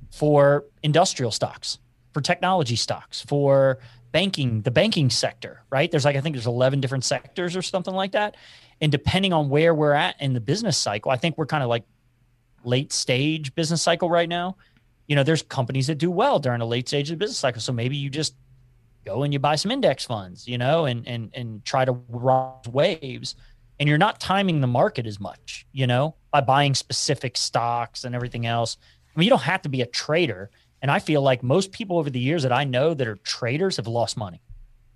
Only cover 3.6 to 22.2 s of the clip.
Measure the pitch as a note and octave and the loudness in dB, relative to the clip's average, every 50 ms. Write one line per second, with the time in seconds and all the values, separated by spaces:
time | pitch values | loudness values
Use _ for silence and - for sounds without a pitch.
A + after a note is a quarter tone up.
3.6 | C3+ C3+ B2 - - - - - - - - D#3 F#3+ F#3+ F#3+ D3+ C3+ B2 A2+ A2 | 6 4 2 0 -6 -16 -20 -20 -8 -2 0 0 0 0 0 -2 -2 0 0 0
4.6 | G2+ B2+ A#2 D#3 F#3+ A3+ - D#3 C#3+ B2 - - - G#2+ - _ - - - - | -2 2 2 4 4 4 2 2 2 2 2 0 -2 -4 -6 _ -16 -16 -18 -20
5.6 | _ _ C3+ C3+ E3 E3+ - D3 B2+ D3 C#3 C#3 C3+ D#3+ C#3+ B2+ G#2+ B2 A#2+ B2 | _ _ -2 0 0 2 0 2 2 2 0 0 -2 -4 -6 -4 -4 -4 0 2
6.6 | B2+ C3+ C#3 C#3 C3 A#2+ C3+ C3 - - C#3+ B2+ - - - F#3+ F3 F3 E3+ F#3 | 2 2 2 0 -2 -2 -4 -4 -2 -2 -4 -4 -6 -8 -8 -6 -6 -4 -4 -6
7.6 | F3+ - - F#3 E3+ G3 F#3 F#3+ F#3+ F#3+ - G#3 G#3 G#3 - - - - - - | -6 -4 -6 -6 -4 -4 -4 -4 -4 -2 -2 -2 -2 -2 -4 -10 -20 -20 -20 -20
8.6 | - _ _ _ D#3 D3+ C#3+ C#3+ - - - F#3 G3 F#3+ F3 D#3 D3 C3+ C#3 D3+ | -20 _ _ _ 0 2 2 2 2 0 2 2 2 2 2 2 2 2 2 4
9.6 | D#3+ E3+ E3 D3+ D3+ D3 C#3+ D3 E3+ F#3 - - C#3+ C3+ B2+ A#2+ G#2 - G3 G#3+ | 4 4 4 4 4 4 4 2 2 0 -2 -4 -2 -2 -2 -2 -2 -2 -2 -2
10.6 | A#3 F#3+ B2+ - - A2 G#2 A2 - - B2+ A#2 - E3 D3 - D#3 - D#3 D3+ | 0 0 0 0 0 -2 -4 -2 -2 -2 0 0 0 -2 -2 -2 -4 -2 -2 -2
11.6 | C3 A#2+ A#2 A#2+ - _ _ _ _ _ _ _ _ _ _ _ _ _ _ _ | 0 0 -2 -2 -4 _ _ _ _ _ _ _ _ _ _ _ _ _ _ _
12.6 | - B2 B2 C3 C#3+ - - - - - B2+ B2+ C#3 D#3 D#3 D#3 D3+ C3 - E3 | -4 -2 0 0 0 -2 -4 -4 -2 0 0 0 0 0 -2 -4 -6 -6 -6 -4
13.6 | E3 D3+ E3+ D#3 - F3 E3+ E3+ F#3 E3 E3+ E3+ E3+ E3 E3+ F3 F3 F#3 F#3+ - | -2 -2 -2 0 2 0 0 2 0 2 2 2 2 0 -2 -4 -4 -6 -8 -12
14.6 | _ _ _ _ _ _ _ _ _ - D3 C#3+ C3+ D3 D#3+ D3+ - - - C3+ | _ _ _ _ _ _ _ _ _ 0 2 4 4 4 2 2 0 -4 -4 -4
15.6 | A#2+ - C3+ C3+ B2+ C#3+ D#3+ C3+ D#3+ F#3 F3 F#3+ A#3+ C#4+ B3+ - - B2+ A#2+ A#2 | -4 -2 -2 -2 0 -2 -2 0 -2 0 2 2 2 4 2 2 0 0 -2 -2
16.6 | A#2 A2+ A#2 B2 B2 - D3 C#3+ C#3+ D3+ E3+ D#3+ G3+ A#3+ B3+ - - C3 A2 A2+ | -2 -2 -2 -2 -2 -2 -2 -2 -2 -2 -4 -4 -4 -4 -4 -2 -2 -2 -2 -2
17.6 | - - B2+ A#2 A#2 C3 C#3+ C#3+ C#3 C#3 C3 D#3 D3 - - _ _ _ - - | -4 -4 -4 -2 -2 -4 -4 -4 -6 -6 -4 -4 -4 -6 -6 _ _ _ -20 -20
18.6 | _ _ _ _ _ _ _ _ _ G2+ G2 B2 C#3+ C#3+ C#3+ C#3 C#3 D3 D#3 D3+ | _ _ _ _ _ _ _ _ _ -8 -4 -2 -2 0 0 0 2 2 0 0
19.6 | - G3+ C4 C#4+ A3 D#3+ C3 - - - A#2 G#2 F#2 F2+ F2+ - - B2 B2 A#2+ | 0 -2 -2 2 2 2 2 0 -4 -6 -6 -6 -8 -10 -16 -16 -10 -8 -4 -2
20.6 | B2 C3+ D#3 E3+ D#3+ C3 A#2+ A#2+ - B2+ A#2+ A#2 A2+ - - C3+ A#2+ A2+ A2 G#2 | 0 2 2 2 2 0 -2 -4 -6 -8 -8 -8 -10 -10 -10 -10 -10 -10 -12 -12
21.6 | - - - C3 C3 C3 B2 B2 B2 A#2+ A#2+ A#2+ | -8 -2 0 2 2 2 0 -4 -8 -10 -8 -2